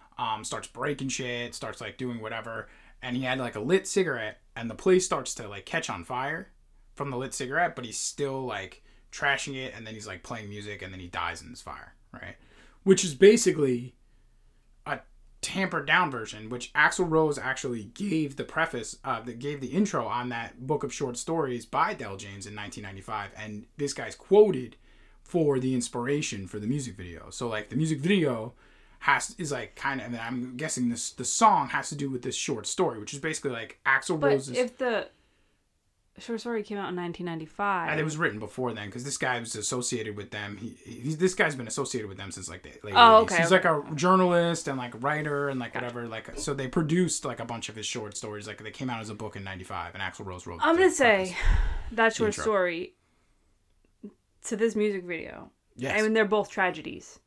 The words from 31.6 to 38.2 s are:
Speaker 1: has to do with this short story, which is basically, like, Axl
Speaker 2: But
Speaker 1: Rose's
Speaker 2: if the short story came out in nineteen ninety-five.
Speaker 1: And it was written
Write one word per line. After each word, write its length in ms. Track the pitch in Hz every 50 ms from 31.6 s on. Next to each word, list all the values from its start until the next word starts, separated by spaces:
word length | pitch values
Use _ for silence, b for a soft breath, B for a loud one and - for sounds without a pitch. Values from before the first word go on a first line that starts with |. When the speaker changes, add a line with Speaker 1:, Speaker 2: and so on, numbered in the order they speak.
| 139 123
Speaker 1:
has 220 | - 147 135 -
to 40 | 156
do 160 | 143 143 139
with 120 | 131 123 120
this 120 | 131 123
short 300 | - - - 139 107 98
story, 320 | - - - 185 151 117 107
which 140 | 104 - -
is 80 | 139
basically, 320 | 147 160 156 - - 139 123
like, 260 | 113 110 110 - _ -
Axl 320 | 139 135 135 - - 175 156
Speaker 2:
But 120 | 147 143 143
Speaker 1:
Rose's 240 | 139 135 139 123
Speaker 2:
if 220 | 247 254 240 - -
the 300 | 262 247 226 196 - - _ _ _ _ _ _ _ _ _ _ _ _ _ _ _ _ _ _ _ _ _ -
short 220 | - - 233 220
story 220 | - 240 240 220 208
came 160 | - 214 202
out 100 | 196 180
in 60 | 180
nineteen 320 | 180 175 175 175 - 175
ninety-five. 640 | 175 165 165 160 160 - - 202 202 196 180 165 156
Speaker 1:
And 100 | 151 156
it 40 | 151
was 120 | 156 151
written 220 | 151